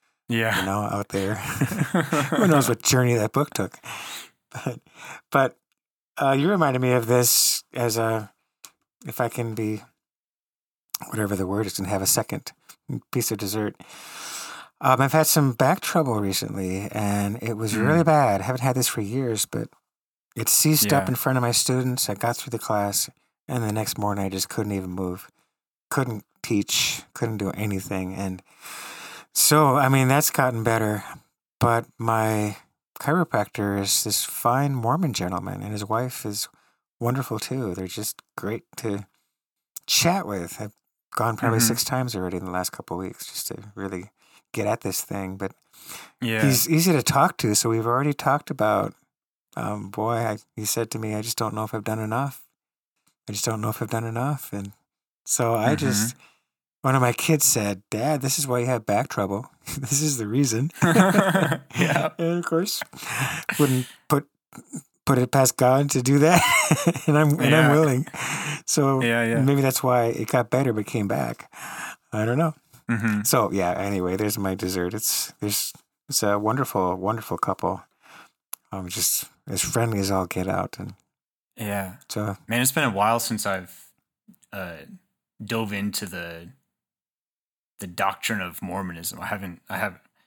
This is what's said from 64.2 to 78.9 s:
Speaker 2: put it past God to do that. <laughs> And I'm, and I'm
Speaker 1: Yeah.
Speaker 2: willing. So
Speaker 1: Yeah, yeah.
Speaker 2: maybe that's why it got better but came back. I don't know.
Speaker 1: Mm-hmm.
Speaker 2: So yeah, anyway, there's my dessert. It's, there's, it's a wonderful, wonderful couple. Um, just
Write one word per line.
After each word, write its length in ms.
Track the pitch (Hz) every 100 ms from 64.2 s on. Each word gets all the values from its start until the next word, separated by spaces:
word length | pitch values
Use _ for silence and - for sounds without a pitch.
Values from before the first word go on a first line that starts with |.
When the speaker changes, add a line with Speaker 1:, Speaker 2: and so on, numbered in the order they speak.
| - _ _ - - - - _ -
Speaker 2:
put 120 | 127
it 140 | 123
past 260 | 139 127 -
God 320 | 123 135 143
to 100 | 135
do 180 | 123 143
that. 220 | 156 180 988 1077 -
<laughs> 360 | 160 - - -
And 100 | 147
I'm, 140 | 151 143
and 140 | 123 156
I'm 140 | 156
Speaker 1:
Yeah. 20 |
Speaker 2:
willing. 340 | 147 156 127 - - - - 147 147 -
So 360 | - 139 135
Speaker 1:
Yeah, 220 | 120 117 113
yeah. 160 | 135
Speaker 2:
maybe 200 | 135 139
that's 220 | 135 131
why 220 | 127 123 117
it 220 | - 110
got 200 | 127 117
better 220 | 127 135
but 120 | 107 104
came 220 | 117 101
back. 440 | 73 60 58 - - - - - - -
I 100 | 107 110
don't 120 | 127
know. 160 | 165 - _ - -
Speaker 1:
Mm-hmm. 340 | 117 110 107
Speaker 2:
So 280 | 104 131 101
yeah, 200 | 95 87
anyway, 420 | 90 98 98 90 95
there's 220 | 104 104
my 180 | 95 95
dessert. 380 | 92 92 87
It's, 400 | 104 - - - -
there's, 340 | 104 - - - _ _ -
it's 140 | 139
a 140 | 104 101
wonderful, 560 | 107 127 131 101 92 92
wonderful 420 | 95 113 - 87
couple. 460 | - - 90 98 - _ _ - - _ _ - -
Um, 160 | 95
just 380 | 90